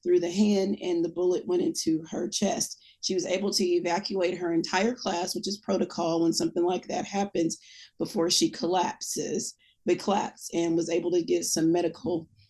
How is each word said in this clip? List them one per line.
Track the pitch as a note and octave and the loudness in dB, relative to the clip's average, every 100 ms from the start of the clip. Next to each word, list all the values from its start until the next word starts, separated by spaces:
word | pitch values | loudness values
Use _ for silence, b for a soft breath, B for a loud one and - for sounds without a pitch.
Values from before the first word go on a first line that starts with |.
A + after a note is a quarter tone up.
through | F3+ F3+ | 2 2
the | F3 | 2
hand, | F#3+ G#3 G3 F#3+ G#3 | 2 4 4 2 -2
and | F3+ E3+ E3 | -2 0 -2
the | |
bullet | E3 F3+ F3+ - | 0 0 0 0
went | F3+ | 0
into | F3 - - D#3+ D#3+ | 0 0 0 0 -2
her | E3 F3+ | -6 -4
chest. | - G3 - - - b b | 0 0 0 -4 -8 b b
She | - | -4
was | F#3 - | -2 0
able | F#3 G#3 | 0 0
to | G3+ | 2
evacuate | F3+ F3 E3+ F3 - F#3+ F3+ F3+ | 2 2 2 -2 -2 0 0 0
her | F3 | 0
entire | E3 E3 F#3 A3 | 0 2 2 2
class, | B3+ G#3+ E3+ F3+ | 0 -2 -2 -2
which | F#3 G3 | -4 -6
is | G3+ | -8
protocol | - F#3+ F3+ - E3+ E3 | -2 0 0 -2 0 2
when | E3 | 2
something | E3 E3+ F3 F3 | 2 0 0 0
like | F3+ F#3 | 0 -4
that | - G3 | -6 -4
happens, | G3 G3+ F3+ E3 - B B B - | -2 -2 0 -2 -2 B B B -8
before | E3 G#3 E3+ | -4 0 2
she | - E3 | 2 2
collapses, | - E3 F#3 F3 - - - D3+ D3+ - - b b - | 0 0 2 0 -4 -8 -6 -4 -4 -6 -12 b b -2
but | F3+ | -2
collapsed | - F#3+ E3+ - - | 0 0 -2 -8 -6
and | E3+ E3+ E3 | -2 2 2
was | E3 | 2
able | E3+ E3+ | 0 2
to | F3 | 0
get | E3 F3 - | 2 0 0
some | E3 D#3+ | 2 2
medical | F3 E3 - - F3 D#3+ _ | 4 0 -2 -4 -4 -6 _